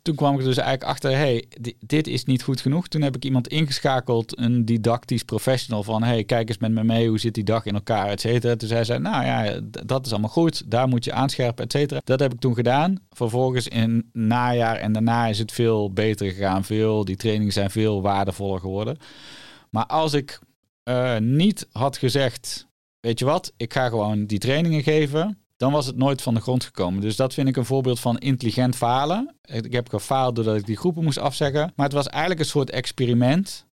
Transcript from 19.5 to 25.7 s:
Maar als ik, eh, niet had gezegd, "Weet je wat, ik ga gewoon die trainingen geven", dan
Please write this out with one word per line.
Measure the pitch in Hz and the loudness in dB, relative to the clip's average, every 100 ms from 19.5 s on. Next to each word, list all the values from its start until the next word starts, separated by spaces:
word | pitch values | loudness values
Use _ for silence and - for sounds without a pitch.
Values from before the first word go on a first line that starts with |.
| - _ | -20 _
Maar | 110 110 | -4 0
als | 156 160 | 0 2
ik, | 143 143 - _ _ _ _ | 0 -4 -16 _ _ _ _
eh, | - 127 127 113 | -4 0 0 0
niet | 113 143 196 - - | 2 4 4 2 -8
had | 110 135 - | -2 -2 0
gezegd, | 131 139 131 - - - - _ _ _ | 0 2 0 -2 -12 -12 -14 _ _ _
"Weet | 117 113 | -4 0
je | 127 | 0
wat, | 170 - _ | 0 -4 _
ik | 117 | -4
ga | 139 127 | 0 0
gewoon | 113 104 107 104 | 0 0 0 -2
die | 104 | -2
trainingen | 117 143 170 156 | 0 2 2 2
geven", | 139 156 147 151 190 202 _ _ | 2 2 2 0 -2 -4 _ _
dan | 127 | 0